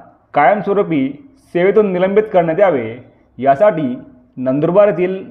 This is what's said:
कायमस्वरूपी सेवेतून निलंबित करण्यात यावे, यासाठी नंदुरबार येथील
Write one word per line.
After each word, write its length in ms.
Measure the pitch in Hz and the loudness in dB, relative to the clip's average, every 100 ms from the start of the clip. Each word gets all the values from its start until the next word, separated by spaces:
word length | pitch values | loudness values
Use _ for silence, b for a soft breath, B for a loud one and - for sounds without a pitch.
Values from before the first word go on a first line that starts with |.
| - _ _ | -20 _ _
कायमस्वरूपी 960 | 143 151 208 196 202 180 156 135 143 - _ _ | 0 2 2 0 -2 0 -2 -4 -6 -20 _ _
सेवेतून 400 | 175 185 202 202 | -2 2 2 2
निलंबित 300 | 180 190 202 214 | 0 0 0 0
करण्यात 260 | 185 160 160 | 0 0 2
यावे, 380 | 180 143 110 123 - b b - | 2 0 -4 -12 -18 b b -4
यासाठी 600 | 127 139 208 165 131 127 - - _ - | 0 2 2 2 -4 -6 -14 -20 _ -8
नंदुरबार 500 | 127 139 165 185 208 | -4 -2 0 2 2
येथील 380 | 175 180 190 190 | 2 -4 -6 -12